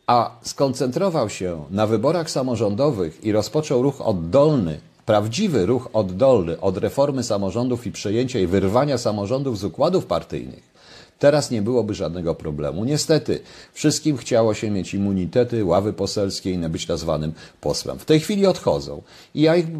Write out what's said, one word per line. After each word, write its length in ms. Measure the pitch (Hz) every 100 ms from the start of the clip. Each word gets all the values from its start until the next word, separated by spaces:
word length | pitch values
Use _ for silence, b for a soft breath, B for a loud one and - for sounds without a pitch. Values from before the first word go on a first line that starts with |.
| -
a 240 | 120 110 -
skoncentrował 880 | - - 139 123 131 123 196 160 110
się 340 | - 92 85 71
na 160 | 95 107
wyborach 440 | 113 127 175 160
samorządowych 960 | - 131 113 107 101 143 120 85 -
i 80 | 107
rozpoczął 500 | 104 101 156 156 131
ruch 180 | 139 139
oddolny, 800 | 107 98 82 113 147 151 87 76 - _ -
prawdziwy 600 | 107 107 120 214 139 90
ruch 220 | 123 -
oddolny 680 | 107 98 92 135 123 82 82
od 160 | 98 95
reformy 460 | 110 127 143 135
samorządów 640 | 117 101 98 104 127 120 110
i 60 |
przejęcia 460 | - 104 107 131 120
i 80 | 92
wyrwania 520 | 95 95 110 147 127
samorządów 600 | 113 107 101 131 139 110
z 60 |
układów 420 | 92 - 147 185 -
partyjnych, 680 | 85 - 73 64 - _ _ B B B B
teraz 320 | 143 147 -
nie 120 | 117
byłoby 320 | 104 127 104
żadnego 400 | 92 85 87 82
problemu. 500 | 80 80 73 73 78
Niestety 560 | 117 147 - 156 - 82 B B B
wszystkim 440 | - 156 - 156 135
chciało 380 | - 120 113
się 160 | 104 110
mieć 240 | 104 87
immunitety, 680 | 98 101 95 87 123 123 117
ławy 280 | 98 87 104
poselskie 580 | 95 95 - 98 92 98
i 80 | 90
być 300 | 82 80 -
nazwanym 440 | 85 80 78 78 78 B B
posłem. 380 | - 73 - 67
W 60 |
tej 160 | - 156
chwili 260 | 156 208 196
odchodzą 560 | 175 - 73 69 73 - B B
i 80 | -
ja 140 | 156 170
ich, 100 | 165 160